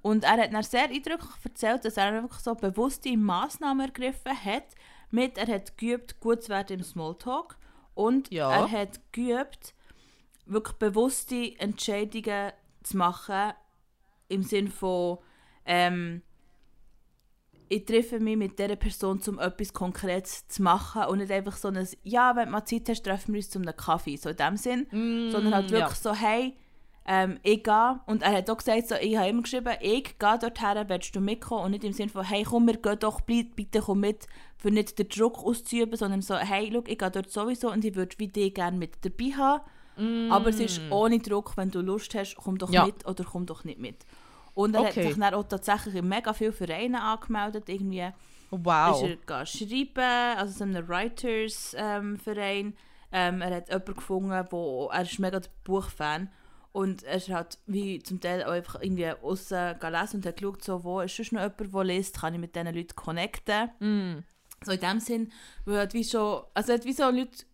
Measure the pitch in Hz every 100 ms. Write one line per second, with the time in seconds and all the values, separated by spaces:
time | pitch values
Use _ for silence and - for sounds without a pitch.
0 | 208 214 156 226 220 214 214 247 277 262
1 | 285 330 - - - - 220 247 220 220
2 | 196 220 240 - - 233 196 190 247 269
3 | 269 233 208 175 262 - 302 269 269 262
4 | 254 262 - 165 196 226 - - - -
5 | - 226 262 262 226 208 196 - 226 240
6 | 240 - 226 233 233 196 196 190 175 -
7 | 160 170 247 269 339 - - - - -
8 | 214 262 269 175 139 131 220 214 196 -
9 | - - 240 240 285 - - _ - -
10 | _ _ _ _ - 202 214 - 214 202
11 | 247 269 - 247 240 - - 214 - 202
12 | 208 220 214 202 202 - _ _ - 196
13 | 175 175 - 196 208 - _ _ _ _
14 | _ _ _ 196 185 208 196 - 185 180
15 | 175 175 - _ _ _ - 175 175 180
16 | 170 170 - - _ _ - - - -
17 | _ _ _ _ _ _ _ 214 208 226
18 | 233 233 220 220 196 - 202 202 214 -
19 | 196 190 - 101 175 - 202 - 185 180
20 | 196 180 185 - - - 185 180 - 226
21 | 185 190 196 196 196 185 202 196 185 -
22 | - 240 247 247 233 208 214 233 233 226
23 | - 190 - 208 196 196 180 156 - 165
24 | - 143 - 165 147 202 247 247 277 208
25 | 233 233 233 220 208 202 196 220 156 -
26 | 226 208 220 226 262 254 - - - -
27 | - 190 190 185 - 214 226 214 240 254
28 | - 214 170 202 190 220 - 220 233 220
29 | 202 220 190 233 233 254 240 226 180 233
30 | 269 - 208 226 233 233 214 208 208 180
31 | - 202 196 226 - 226 185 202 208 196
32 | 208 196 185 208 214 233 233 233 202 208
33 | 214 214 - 233 233 - 208 214 208 196
34 | 208 214 - - - - 208 208 208 -
35 | 196 - 226 233 - 233 - 233 226 226
36 | 202 196 190 196 190 196 208 226 240 214
37 | 190 190 190 - 214 247 247 214 214 190
38 | 185 - 214 208 196 196 175 180 170 -
39 | 190 - 247 277 269 294 294 - - -
40 | 220 233 226 202 226 214 220 175 156 202
41 | 220 233 220 208 208 - 190 185 185 202
42 | - 220 196 - - 185 180 180 175 -
43 | - 190 180 180 180 160 165 - 117 -
44 | - - - - - - 208 220 220 214
45 | 170 156 202 196 202 196 - 208 214 185
46 | 180 202 233 214 220 214 175 165 240 247
47 | 220 220 - 220 208 214 214 190 196 185
48 | 180 190 - - - 190 170 160 165 147
49 | 185 170 - 143 143 - 208 247 277 -
50 | 254 247 240 226 202 190 202 185 170 175
51 | 220 226 254 220 220 214 - - 214 208
52 | 202 208 - 208 202 202 202 208 - -
53 | - 185 180 180 180 180 175 185 185 190
54 | - 190 196 185 185 175 165 127 139 160
55 | 175 - 190 190 185 - - 190 185 -
56 | 151 156 190 - - - - 196 196 190
57 | 127 180 185 180 165 - - 196 196 180
58 | - 180 175 180 147 175 175 - 196 185
59 | 165 156 139 190 - 185 175 170 165 170
60 | 208 208 185 170 196 196 - 180 175 185
61 | 185 - 220 220 196 196 208 190 185 180
62 | 190 - 160 170 170 170 170 165 170 -
63 | - 165 196 - - 208 233 - 214 208
64 | 185 160 165 _ _ - - 190 175 208
65 | 226 233 226 - - - - 202 202 220
66 | 226 233 208 180 - - 214 240 240 269
67 | 269 247 254 - -